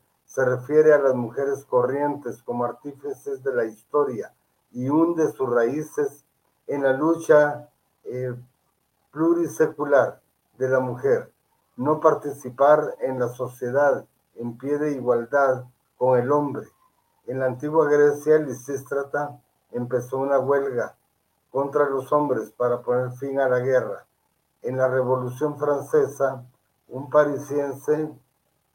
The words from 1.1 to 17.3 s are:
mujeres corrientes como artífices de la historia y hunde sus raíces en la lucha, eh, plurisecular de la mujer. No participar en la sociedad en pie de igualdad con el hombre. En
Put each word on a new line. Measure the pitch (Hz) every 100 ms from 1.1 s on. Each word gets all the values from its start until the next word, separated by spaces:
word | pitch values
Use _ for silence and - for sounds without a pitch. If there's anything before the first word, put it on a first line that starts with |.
mujeres | 123 113 131 139 135
corrientes | - 123 123 139 147 - 120 104
como | - 120 120
artífices | - 147 139 143 131 139 135
de | 135
la | 123
historia | 113 110 _ 147 139 113 - _ _ _ _
y | 123 127
hunde | 156 165 160 151
sus | - 127
raíces | 120 117 147 151 - 139 - _ _ _ _ -
en | 139
la | 135
lucha, | 131 160 160 - 151 147 - - _ _ _
eh, | - 123 127 123 123 _ _ _ _ _ _
plurisecular | 147 165 170 160 - 156 - 143 139 107 - _ _ _ -
de | 127
la | 131
mujer. | 127 110 135 117 - _ _ _ _ -
No | 139 151
participar | 160 143 147 135 127 123 143 151 - -
en | 131 127
la | 117
sociedad | - 123 - 123 135 143 117 - _ _
en | - 120 120
pie | 135 147
de | 151
igualdad | 135 123 120 117 143 135 127 - _ _ _
con | 127 123
el | 123
hombre. | 147 143 117 - _ _ _ _ _
En | -